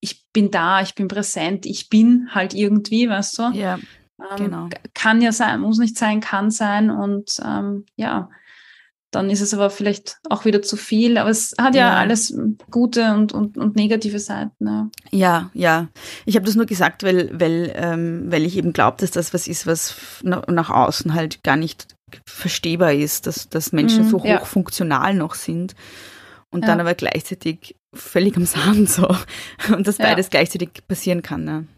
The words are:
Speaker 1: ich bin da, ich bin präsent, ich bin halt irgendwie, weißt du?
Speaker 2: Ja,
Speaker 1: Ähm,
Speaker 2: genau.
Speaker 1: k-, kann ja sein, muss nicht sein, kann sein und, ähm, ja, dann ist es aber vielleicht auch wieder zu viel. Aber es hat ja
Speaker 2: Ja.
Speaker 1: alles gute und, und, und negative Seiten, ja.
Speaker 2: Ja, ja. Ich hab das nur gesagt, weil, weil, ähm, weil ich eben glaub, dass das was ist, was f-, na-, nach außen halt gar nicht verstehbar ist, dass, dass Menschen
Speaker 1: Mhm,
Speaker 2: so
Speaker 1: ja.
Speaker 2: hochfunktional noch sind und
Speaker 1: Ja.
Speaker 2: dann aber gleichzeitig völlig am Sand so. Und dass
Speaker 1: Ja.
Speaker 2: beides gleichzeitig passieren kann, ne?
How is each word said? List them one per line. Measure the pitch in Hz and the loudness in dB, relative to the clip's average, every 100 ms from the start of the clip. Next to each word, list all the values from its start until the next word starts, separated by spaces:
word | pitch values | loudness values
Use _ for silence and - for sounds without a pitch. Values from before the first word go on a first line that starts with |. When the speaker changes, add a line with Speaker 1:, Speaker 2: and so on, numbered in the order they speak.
Speaker 1:
ich | - - _ | -10 -12 _
bin | 220 202 | 0 2
da, | 180 170 190 | 2 2 2
ich | 190 | 0
bin | - 190 | -4 -6
präsent, | 196 202 - 165 190 - | -4 -6 -4 -4 -4 -8
ich | 208 - | -10 2
bin | 214 226 247 247 | 4 6 6 4
halt | 202 185 | -2 -2
irgendwie, | 196 208 208 208 220 240 | 0 2 2 2 0 2
weißt | 196 202 - | 0 -4 -4
du? | 233 | -4
Speaker 2:
Ja, | 202 190 - - - _ _ | -2 -4 -6 -10 -20 _ _
Speaker 1:
Ähm, | 190 196 | -12 -6
Speaker 2:
genau. | 202 175 170 | -4 -4 -10
Speaker 1:
k-, | 175 - | -12 -16
kann | - 220 226 | -2 2 4
ja | 233 | 4
sein, | 220 220 220 | 2 0 0
muss | 208 220 | 0 2
nicht | 226 226 | 0 0
sein, | 220 214 | 0 0
kann | 214 196 208 | -2 -2 0
sein | 214 214 202 220 | 0 0 2 2
und, | 214 202 202 208 - | 0 -2 -4 -6 -8
ähm, | - 214 202 202 208 - | -6 -6 -4 -8 -10 -8
ja, | 220 208 180 - _ - - - _ _ _ | -4 -4 -6 -16 _ -20 -20 -20 _ _ _
dann | - 196 | -4 0
ist | 202 | 0
es | 202 | 0
aber | 208 202 | 0 0
vielleicht | 202 208 202 - - - | 0 -2 -2 -6 -16 -4
auch | 214 | 0
wieder | 220 208 | 2 2
zu | 202 214 | 0 -8
viel. | - 214 233 233 | -2 2 4 4
Aber | 208 | 2
es | 220 - - | 0 -2 0
hat | 254 | 2
ja | 262 240 | 6 4
Speaker 2:
Ja. | - | 4
Speaker 1:
alles | 202 226 - - 220 214 - | 2 2 0 -2 -4 -4 -4
gute | 240 240 233 226 | 0 2 2 2
und, | 208 214 | 4 2
und, | 208 208 - | 0 -4 0
und | 214 208 | 0 2
negative | 208 220 220 202 | 2 2 -2 -6
Seiten, | 208 208 214 _ 214 | -6 -6 -8 _ -4
ja. | 208 214 - - | -2 -4 -8 -6
Speaker 2:
Ja, | 196 185 170 180 | 0 2 2 -2
ja. | - 175 160 165 - - - - | -2 2 2 -2 -10 -18 -12 0
Ich | 220 | 0
hab | |
das | 190 | 2
nur | 214 226 | 0 0
gesagt, | 185 175 - | 0 0 0
weil, | 196 185 175 | 2 2 2
weil, | 165 170 165 170 | 0 0 2 -2
ähm, | - 170 165 165 170 175 | -4 -4 -2 -4 -4 -2
weil | 170 | 0
ich | 156 190 | 0 0
eben | 175 | -2
glaub, | 165 113 - | 2 2 2
dass | 185 | -4
das | - 165 | -2 -4
was | 175 - | -4 -6
ist, | 160 - | -8 -4
was | 165 - | -2 -4
f-, | - - - | -10 -18 -8
na-, | 185 180 - | -4 -4 0
nach | 170 160 | -2 2
außen | - 127 - 175 | 2 2 2 -2
halt | 160 160 - | -2 -2 -6
gar | - 143 | -2 0
nicht | 160 - - _ _ - - | -2 -8 -20 _ _ -20 -20
verstehbar | - 175 - 170 170 175 | -8 -6 -4 -4 2 2
ist, | 143 147 - - | 2 0 -4 -6
dass, | 160 - | -8 -6
dass | 160 156 | -6 -2
Menschen | 160 151 220 | 2 4 4
Speaker 1:
Mhm, | 220 | 4
Speaker 2:
so | 202 | 4
Speaker 1:
ja. | 208 208 | 2 0
Speaker 2:
hochfunktional | - - 175 - 170 139 147 | 2 -2 -2 -2 0 0 2
noch | 196 165 | 0 -2
sind | - - 165 185 - - - - - - - _ | -6 -8 -6 -6 -10 -20 -20 -20 -20 -20 -20 _
und | 175 | -2
Speaker 1:
Ja. | 214 | 2
Speaker 2:
dann | 170 | 2
aber | 170 | 2
gleichzeitig | 175 - - - 180 165 160 - - _ | -2 -2 -4 -6 -8 -6 -8 -12 -20 _
völlig | - - 208 196 175 | -20 -2 2 2 2
am | |
Sand | 175 156 151 208 208 | 0 0 2 4 4
so. | - 180 185 - - - - - | 4 2 2 -2 -14 -16 -10 0
Und | 214 202 | 0 2
dass | 208 | 2
Speaker 1:
Ja. | |
Speaker 2:
beides | 214 170 185 | 2 2 2
gleichzeitig | 147 165 180 170 - _ | 2 0 -2 -8 -10 _
passieren | 190 - 175 | -4 -2 -2
kann, | 170 160 | -2 -8
ne? | 156 156 156 | -6 -8 -10